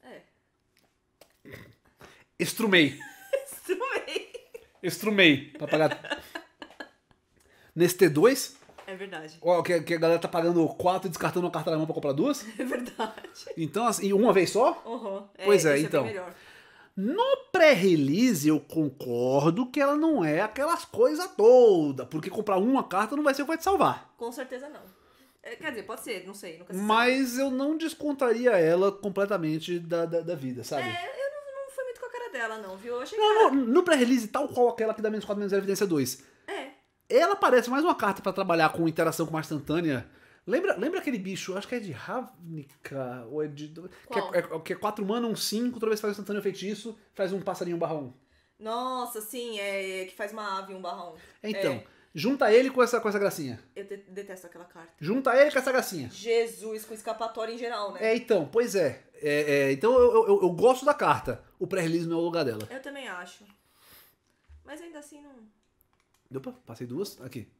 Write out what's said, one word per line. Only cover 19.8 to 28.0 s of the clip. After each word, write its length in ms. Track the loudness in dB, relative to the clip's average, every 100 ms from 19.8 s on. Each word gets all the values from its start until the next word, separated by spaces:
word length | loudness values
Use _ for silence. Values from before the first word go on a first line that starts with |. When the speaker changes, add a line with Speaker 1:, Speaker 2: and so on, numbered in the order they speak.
Speaker 2:
ela 160 | 0 2
não 260 | 2 2
é 200 | 2 0
aquelas 420 | -2 -2 -2 -2
coisas 420 | -6 2 2 2 -6
todas, 720 | 4 8 10 10 8 2 -4 -6
porque 200 | -8 -6
comprar 300 | -6 0 2
uma 260 | 2 0
carta 320 | 0 -2 -2 0
não 60 |
vai 100 | 0
ser 100 | 0
o 20 | -2
que 60 |
vai 40 | -2
te 60 |
salvar. 480 | 0 2 2 0 -10 _
Speaker 1:
Com 120 | -12
certeza 380 | -10 -12 -12 -14
não. 140 | -18 -20 _ _ _ _ _
É, 140 | -18 -10
quer 140 | -10
dizer, 140 | -10
pode 180 | -10 -12
ser, 240 | -8 -10 -10
não 80 |
sei, 240 | -14 -14 -16
nunca 140 | -10
se 40 | -4
sabe. 80 | 2
Speaker 2:
Mas 520 | 4 4 2 0 0
eu 120 | -2
não 280 | 0 -2 -2
descontaria 720 | -4 -6